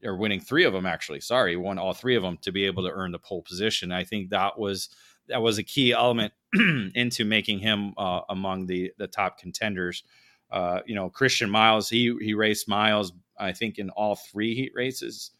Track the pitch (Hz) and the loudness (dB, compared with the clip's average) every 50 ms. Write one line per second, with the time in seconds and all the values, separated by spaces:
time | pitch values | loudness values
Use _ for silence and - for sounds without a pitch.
0 | - 110 95 90 107 107 101 90 87 - 120 160 180 139 95 95 92 92 82 80 | -8 -6 -4 -2 0 0 0 -2 -2 0 2 4 4 4 2 0 0 -2 -2 -4
1 | - - 76 71 - - 117 127 120 90 85 87 90 98 98 87 90 95 90 - | -4 -8 -10 -10 -4 0 2 2 2 2 0 0 -2 -4 -4 -2 -2 -2 -2 -2
2 | - 127 123 113 92 92 87 - - 98 90 98 98 98 90 95 92 90 - 95 | 0 2 2 2 2 0 -2 -4 -6 -4 -2 0 0 0 0 -2 -4 -4 -4 -4
3 | 92 90 87 85 - - 101 87 80 - 90 90 104 113 107 - - 90 90 90 | -6 -6 -6 -8 -8 -8 -8 -8 -8 -10 -6 -4 -2 0 0 -2 -2 -4 -4 -4
4 | 90 - 110 107 95 92 104 95 95 98 - 107 107 98 98 92 - - - - | -4 -4 -4 -6 -4 -2 0 2 2 0 0 -2 -2 -2 -2 -4 -6 -10 -12 -18
5 | - - _ _ _ - 123 123 113 117 110 104 107 - - 143 135 120 117 113 | -20 -20 _ _ _ -6 -2 0 2 2 2 2 -2 -2 0 2 4 4 6 6
6 | 120 123 120 117 110 107 - _ _ _ - 214 226 190 160 131 101 95 - 123 | 4 4 4 2 0 -2 -4 _ _ _ 2 4 4 4 4 2 -2 -2 0 0
7 | 123 120 117 - 117 104 110 107 101 - 107 95 98 110 107 101 101 101 - - | 0 0 0 0 0 2 2 2 2 0 -2 -2 0 0 0 0 0 -4 -4 -4
8 | 98 92 90 87 82 - 98 92 98 95 95 92 92 90 92 90 92 95 - - | -2 -2 -2 -2 -2 -4 -6 -4 -4 -2 -4 -4 -4 -2 -2 -2 -2 -4 -6 -8
9 | 101 92 - - 101 92 - - - 92 - - 113 110 101 92 90 87 87 - | -10 -8 -4 -2 -2 -2 -4 -6 -12 -12 -6 -4 -4 -4 -2 -2 -4 -4 -4 -6
10 | - _ _ _ _ _ _ _ _ _ 101 95 90 87 90 92 - - 110 101 | -12 _ _ _ _ _ _ _ _ _ -4 -2 -2 0 -2 -2 -4 -4 -4 -4
11 | 95 90 - - 135 131 - - 120 101 101 110 110 113 110 110 101 - 117 117 | -4 -4 0 2 2 2 4 2 0 2 4 6 6 6 6 4 2 2 2 2
12 | 120 120 123 - 107 107 107 104 110 107 107 107 - - 101 104 107 110 107 107 | 2 2 2 0 -2 -2 0 2 2 2 2 0 -2 0 0 2 4 4 4 4
13 | 104 90 87 90 - _ _ - 98 95 92 - 117 110 101 - 101 95 - 101 | 2 -2 -6 -12 -20 _ _ -6 -6 -6 -4 -4 -4 -6 -4 -6 -8 -8 -4 -2
14 | 107 107 101 - - - - 101 107 117 113 123 135 131 - 123 123 131 123 - | -2 -2 -2 -4 -6 -8 -6 -4 -2 -2 -2 -2 -4 -6 -6 -4 -4 -4 -4 -6
15 | 117 113 110 - - - - _ | -10 -10 -10 -12 -14 -16 -18 _